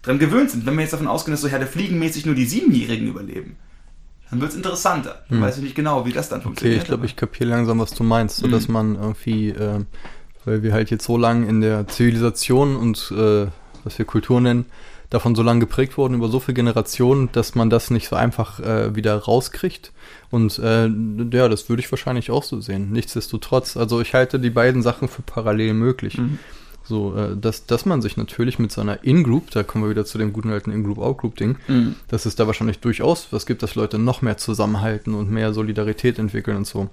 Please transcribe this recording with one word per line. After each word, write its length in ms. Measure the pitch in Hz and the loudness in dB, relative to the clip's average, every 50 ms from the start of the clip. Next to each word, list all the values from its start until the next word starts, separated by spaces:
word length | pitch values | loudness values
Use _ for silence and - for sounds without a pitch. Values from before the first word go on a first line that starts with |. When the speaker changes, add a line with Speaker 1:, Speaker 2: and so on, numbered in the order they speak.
| - | 0
Speaker 1:
dran 160 | 127 135 139 | 0 2 4
gewöhnt 320 | 156 147 185 247 285 - | 4 4 6 4 4 4
sind. 140 | - 120 110 | 0 -2 -2
Wenn 80 | 131 151 | 0 0
wir 60 | 156 | 0
jetzt 120 | 156 151 - | 0 -2 -2
davon 140 | 147 156 | -4 -2
ausgehen, 240 | 131 113 156 - 156 151 | -2 -2 -2 -2 -2 -4
dass 80 | 147 | -2
so 60 | 143 | -2
Herr 100 | 143 139 | -2 -2
der 100 | 131 131 | -2 -4
Fliegenmäßig 580 | 131 - 160 196 180 180 165 160 160 160 147 147 | -4 -4 -4 -2 0 0 0 0 0 -2 -2 -2
nur 80 | 160 147 | 0 2
die 100 | 127 127 | 2 0
Siebenjährigen 640 | 117 160 247 370 285 160 123 113 113 113 110 113 | 0 0 4 4 4 4 4 2 0 -2 -2 -2
überleben, 480 | 107 98 92 98 - - - - - - - - - - - - - - - - - - - - - | -4 -6 -8 -10 -10 -10 -10 -12 -12 -18 -20 -20 -20 -20 -20 -20 -20 -20 -20 -20 -20 -20 -20 -14 -6
dann 120 | 123 123 | -4 -4
wird's 120 | 143 151 - | -4 -4 -6
interessanter. 720 | - 92 - 131 - - - - 151 120 - - - - - | -6 -6 -4 -4 0 0 0 0 0 -4 -8 -12 -16 -8 -2
Dann 80 | 117 113 | 0 2
Speaker 2:
Hm. 40 | 110 | 2
Speaker 1:
weiß 140 | - 127 | 2 0
ich 60 | 139 135 | -2 -8
nicht 120 | 135 127 | -6 -4
genau, 300 | 151 147 151 147 131 117 | -2 0 0 0 0 -2
wie 60 | 123 | -2
das 180 | - - 147 - | -4 -4 -4 -4
dann 100 | - - | -6 -6
Speaker 2:
Okay, 60 | - | -6
Speaker 1:
funktioniert, 340 | 113 - - 127 120 117 110 | -8 -8 0 2 2 2 2
Speaker 2:
ich 60 | - | 0
glaub, 120 | - 135 117 | -2 -4 -4
Speaker 1:
aber 60 | 120 | -4
Speaker 2:
ich 100 | 107 - | -6 -4
kapier 320 | - 123 113 - - 120 | -4 -6 -6 -2 -4 -2
langsam, 320 | 120 117 120 117 113 113 113 | 0 2 2 2 2 2 0
was 140 | 113 - - | 0 -2 -2
du 80 | - 117 | 0 2
meinst, 340 | 113 113 113 113 104 - | 2 4 2 2 0 -2
so 100 | - - | -2 0
dass 200 | 127 120 113 110 | 2 2 2 2
Speaker 1:
Mhm. 60 | 117 113 | 0 0
Speaker 2:
man 220 | 113 107 107 104 | 0 0 0 -2
irgendwie, 540 | 98 104 107 104 - - 117 110 107 107 104 | -2 -4 -6 -6 -6 -4 -2 -2 0 0 -2
äh, 340 | 101 - 107 104 104 104 101 - - - - - - - - - - - - | -2 -4 -4 -2 -2 -4 -4 -6 -10 -12 -12 -12 -14 -14 -16 -18 -20 -10 -4
weil 160 | - 110 110 | -2 -2 0
wir 120 | 107 110 107 | 2 2 2
halt 180 | 110 110 110 | 2 2 0
jetzt 140 | 117 107 - | -2 -4 0
so 120 | - 120 | 0 2
lange 300 | 117 117 117 117 120 117 | 4 4 4 4 2 2
in 140 | 104 110 110 | 4 4 4
der 260 | 110 110 110 107 104 | 4 4 2 0 -2
Zivilisation 880 | - - - 120 120 113 113 117 117 107 - - - 127 131 143 143 135 | -6 0 4 4 4 4 4 0 0 0 -2 0 4 4 4 4 4 2
und, 360 | 123 113 117 104 - - - | 2 0 0 0 0 -4 -6
äh, 360 | 95 104 110 107 104 104 101 92 82 - - - - - - | 0 2 4 4 4 4 2 0 -6 -10 -18 -20 -20 -12 -12
was 140 | 107 - | -12 -6
wir 80 | - 110 | -6 -6
Kultur 360 | - - 113 - - 127 123 | 0 0 0 2 4 4 4
nennen, 240 | 123 123 120 120 120 - - - - - - - - - | 4 4 2 0 -2 -4 -12 -18 -18 -18 -18 -18 -10 -2
davon 240 | - 117 - 117 117 | -2 0 2 2 2
so 80 | 110 113 | 4 4
lange 160 | 117 117 117 | 4 4 4
geprägt 360 | 117 - - - 135 131 - | 4 2 2 0 0 0 2
wurden, 180 | - 139 127 127 | 0 0 2 2
über 120 | 120 117 | 0 0
so 120 | 110 113 135 | 0 0 0
viele 160 | 131 - 127 | 0 0 0
Generationen, 760 | 123 120 120 110 113 104 - - - 123 123 135 139 131 117 | 2 2 2 2 0 -2 -2 0 2 4 4 6 4 2 2
dass 220 | - - 113 - - | 0 0 0 2 2
man 160 | 123 113 110 | 2 4 4
das 220 | 113 117 - - | 4 4 4 2
nicht 160 | 123 113 - - | 0 0 0 -2
so 60 | - | 0
einfach, 440 | 117 117 123 - - 110 - - - | 0 2 0 0 -2 -4 -4 -6 -8
äh, 360 | - 110 110 110 107 107 107 | -4 -2 0 0 0 0 -2
wieder 200 | 107 107 110 104 | 0 0 0 0
rauskriegt. 720 | 104 - - 113 123 - - - - - 180 - - - - - - - - - - - - | 0 2 2 2 2 2 -2 -8 -4 -4 -4 -4 -6 -20 -20 -20 -20 -20 -20 -20 -20 -12 -2
Und, 260 | - 117 113 107 - | 0 2 2 2 0
äh, 300 | - 117 113 113 113 113 113 110 104 113 110 104 107 120 120 | 0 0 2 4 4 4 2 2 0 -2 -4 -4 -4 -4 0
ja, 160 | 120 123 127 | 4 4 4
das 220 | 120 107 - - - | 4 4 0 0 -2
würde 120 | 120 113 - | -2 -2 0
ich 80 | - | -4
wahrscheinlich 400 | - 123 - - 127 120 110 - | -6 -4 -4 -4 -4 -4 -2 -2
auch 100 | 120 143 143 | -2 -2 -2
so 160 | - 135 107 | -4 -8 -8
sehen. 320 | 107 - 98 98 101 101 | -6 -6 -4 -4 -4 -2
Nichtsdestotrotz, 840 | 110 117 113 - - 113 - - - 107 - - - 131 123 - - | -4 -4 -4 -4 -6 -8 -6 -6 -8 -8 -4 0 0 0 0 -2 -4
also 240 | - 117 107 120 117 | -4 -2 0 0 -2
ich 140 | 117 - - | -2 2 2
halte 240 | 131 127 127 - 131 | 2 2 2 0 0
die 100 | 127 120 | 0 2
beiden 320 | 113 123 117 127 127 127 | 2 4 4 4 4 4
Sachen 260 | 113 120 117 - 135 | 2 2 0 0 -4
für 140 | 127 - - | -6 -6 -8
parallel 540 | - - - 120 110 113 107 110 110 110 107 | -12 -8 -8 -4 -2 0 0 2 2 2 2
möglich. 420 | 110 113 127 127 - - 101 - | 2 2 2 0 0 -4 -6 -4
Speaker 1:
Mhm. 220 | - 123 131 147 - - - - - - - - - - | -2 -2 -2 -2 -6 -8 -18 -20 -20 -20 -20 -20 -20 -8
Speaker 2:
So, 320 | - 113 107 101 98 95 | -4 -4 -2 -2 -2 -2
äh, 220 | 101 104 101 98 | -2 -4 -2 -4
dass, 280 | 101 104 113 110 - - | -2 -2 -2 -2 -4 -2
dass 180 | - 120 113 - | -2 -2 0 2
man 160 | 190 175 135 | 0 0 2
sich 160 | 110 107 - | 0 -2 -2
natürlich 400 | - 110 - - - 120 127 120 - | -4 -6 -6 -2 -2 -2 -2 0 0
mit 120 | 117 101 | -2 -2
seiner 320 | - - 104 104 101 - - | -2 -4 -4 -4 -4 -2 2
In-Group, 480 | 127 135 175 160 120 117 156 - - | 4 6 6 6 4 2 2 0 -2
da 100 | - 110 101 | -4 -4 -4
kommen 200 | - - 107 107 | -2 -2 -2 0
wir 40 | 107 | 0
wieder 140 | 107 107 104 | 0 0 -2
zu 120 | - - | -4 -2
dem 160 | 113 107 104 101 | -2 -2 -2 -2
guten 160 | 110 104 110 | -2 -4 -2
alten 200 | 107 104 - 110 | -2 -2 -4 -4
In-Group-Out-Group-Ding, 840 | 101 107 104 101 104 - - 123 135 - - 113 - - 110 107 135 - - | -2 -2 -2 -2 -2 -2 -2 -4 -2 -2 -4 -6 -4 -2 0 0 0 -2 -2
Speaker 1:
Mhm. 280 | - 135 123 117 113 - - - | 2 2 4 4 2 0 -6 -6
Speaker 2:
dass 180 | - 117 107 - | -4 -4 -2 -2
es 100 | 110 - | -2 0
da 120 | - 113 | 2 2
wahrscheinlich 320 | 107 107 - 208 117 104 - | 2 2 0 0 -2 -2 0
durchaus 480 | - 120 113 - - 143 170 - - - | -2 -2 0 2 2 2 2 2 -2 -6
was 140 | - 107 - | -6 -6 -2
gibt, 160 | - 123 - - | -2 -4 -2 -2
dass 120 | 104 - | -4 -2
Leute 240 | 113 107 104 - 107 | -2 -2 0 0 0
noch 220 | 113 123 127 - - | 2 2 2 2 0
mehr 140 | 113 104 | -2 -2
zusammenhalten 760 | - - - 110 98 104 104 107 101 107 113 110 104 - 110 107 | -2 -4 -4 0 0 2 2 2 0 0 0 -2 -4 -4 -4 -2
und 160 | 104 104 98 | -2 -2 -2
mehr 220 | 110 110 110 110 107 | 0 0 0 0 0
Solidarität 640 | 110 110 110 107 107 107 107 107 - - 123 120 - | -2 -2 -2 -2 -2 -2 -2 -2 0 0 0 2 2
entwickeln 380 | 110 104 - 104 98 - 104 | -2 -2 -2 -4 -4 -2 -2
und 100 | 98 104 | -2 -4
so. 220 | - - - 196 202 | -4 -4 -4 -4 -4